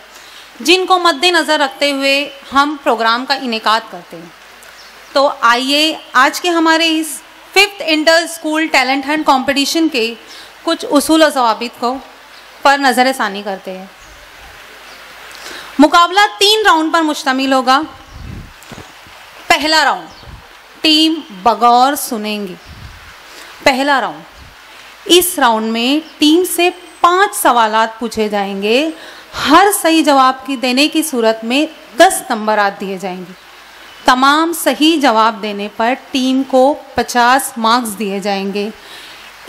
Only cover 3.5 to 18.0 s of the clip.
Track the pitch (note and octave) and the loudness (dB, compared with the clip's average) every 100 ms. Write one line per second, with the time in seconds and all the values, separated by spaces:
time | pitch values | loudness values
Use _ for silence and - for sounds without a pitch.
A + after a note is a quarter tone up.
3.5 | A3 A3 G#3+ - F3 E3+ E3+ E3+ - - | -4 -2 -2 -4 -14 -18 -20 -20 -20 -20
4.5 | - - - - - - C#4+ C4+ - A#3 | -20 -20 -20 -20 -20 -6 0 0 2 0
5.5 | A#3+ C4 C#4+ D#4 D#4 - - D4+ - F4+ | 2 0 0 0 -2 -2 2 2 2 -2
6.5 | E4+ E4 D#4+ E4 D#4+ D#4 - - - - | 0 2 2 0 -2 -4 -10 -18 -20 -2
7.5 | F#4+ G4+ G4+ - D#4 D#4 E4 E4 - D#4 | 0 2 0 -4 0 2 2 0 -6 -4
8.5 | D#4 D#4+ D4 B3+ C#4 C#4 D#4 D#4 C4+ B3+ | -2 0 0 0 -2 -2 -2 0 0 0
9.5 | C#4 C#4 E4 D#4+ B3+ A3+ A#3 - - - | -2 0 0 0 0 -4 -6 -18 -20 -20
10.5 | - - A3+ - C#4+ - D#4+ D4+ C4+ A#3+ | -10 -6 -6 -2 0 2 2 2 2 0
11.5 | G#3 A#3 - A#3+ C4 - - - - - | -2 -6 -6 -6 -6 -12 -20 -20 -20 -20
12.5 | - C#4+ C#4 C#4 A#3 B3+ C4 A3 G3 G#3 | -2 2 2 2 2 0 0 -6 -6 -10
13.5 | F#3+ - F#3 F#3+ - - - - - - | -10 -12 -14 -16 -20 -20 -20 -20 -20 -20
14.5 | - - - - - - - - - - | -20 -20 -20 -20 -20 -20 -20 -20 -18 -18
15.5 | - - - D4+ F4 F4 F#4 G#4 G#4 G4+ | -16 -6 2 4 6 4 4 0 2 0
16.5 | A4 G4+ E4 D#4+ E4 D#4+ D4 - C4 C4+ | 2 2 2 2 0 0 -2 -2 -2 0
17.5 | C4+ B3+ C4 D#4 - | 0 2 0 -2 -10